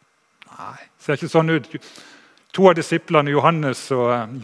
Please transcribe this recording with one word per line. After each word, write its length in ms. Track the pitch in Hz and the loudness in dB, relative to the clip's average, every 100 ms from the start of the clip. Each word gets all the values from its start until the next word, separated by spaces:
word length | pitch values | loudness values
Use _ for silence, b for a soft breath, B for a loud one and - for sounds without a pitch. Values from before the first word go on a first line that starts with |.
| _ _ _ _ - | _ _ _ _ -20
Nei, 320 | - - 131 - _ | -18 -18 -18 -20 _
ser 160 | - 143 | -6 -6
ikke 140 | 156 | 0
sånn 220 | 165 160 | 0 2
ut. 160 | 160 - 147 B B B B B B B | 0 -4 -16 B B B B B B B
To 140 | - 190 | 4 4
av 80 | 165 | 4
disiplene, 560 | - 165 - 156 143 | 0 -4 0 0 2
Johannes 480 | 143 147 165 143 120 - 131 | 2 2 0 -2 -6 -4 -2
og, 140 | 120 | 0
eh, 220 | 120 110 131 | -2 -6 -6